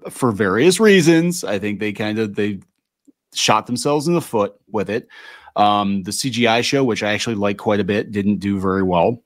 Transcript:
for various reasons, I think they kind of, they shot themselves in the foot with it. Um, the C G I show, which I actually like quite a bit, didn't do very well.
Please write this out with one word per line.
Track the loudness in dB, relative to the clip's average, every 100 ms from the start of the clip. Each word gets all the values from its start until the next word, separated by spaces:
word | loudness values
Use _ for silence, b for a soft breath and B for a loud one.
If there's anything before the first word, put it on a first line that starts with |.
| -16
for | -2 -2
various | 0 0 2 2 4
reasons, | 6 6 6 4 2 -2
I | -4 -4
think | -4 -4
they | -6
kind | -4 -4 -2
of, | -4 -2
they | -4 -6 -12 _ _ _ _ _ _
shot | -4 2 2 0
themselves | -4 -2 -2 0
in |
the | -2
foot | -2 -2 -2 -6 _
with | -6 -4
it. | -6 -8 B B B B 0
Um, | 2 2 0 -2
the | -4
C | -6 -4
G | 0 2
I | 2
show, | 0 0
which | 0 0
I | -2
actually | -2 -2 -2
like | -2 -2
quite | 0 0
a | 0
bit, | -2 -2
didn't | -2 -2 0
do | -2 -2
very | 0 0
well. | 2 2 2 0